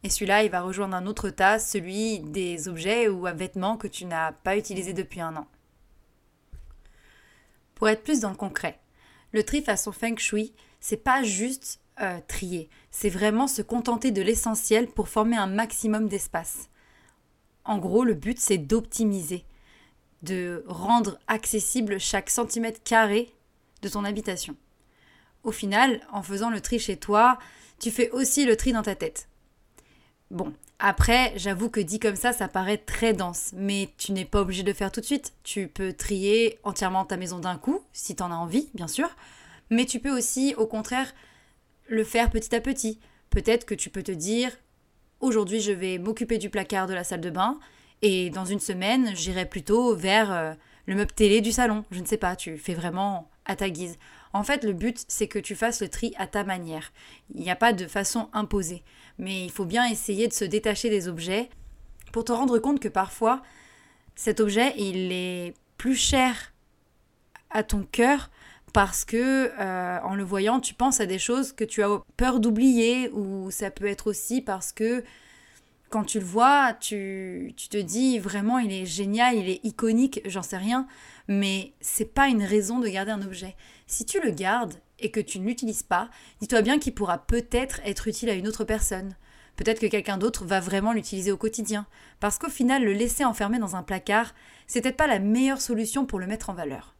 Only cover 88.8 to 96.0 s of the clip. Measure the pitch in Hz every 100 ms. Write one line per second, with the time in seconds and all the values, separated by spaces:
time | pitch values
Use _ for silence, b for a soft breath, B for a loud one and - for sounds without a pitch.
88.8 | - 185 190 190 b b b - 190 220
89.8 | 220 214 196 190 214 233 185 190 180 196
90.8 | 208 226 - 196 185 196 220 220 202 208
91.8 | 208 B B B 202 - 330 - 240 269
92.8 | 233 202 240 - 269 220 202 240 208 180
93.8 | 175 190 180 208 226 - B B B 247
94.8 | 240 254 302 214 196 226 262 269 - 226
95.8 | 220 277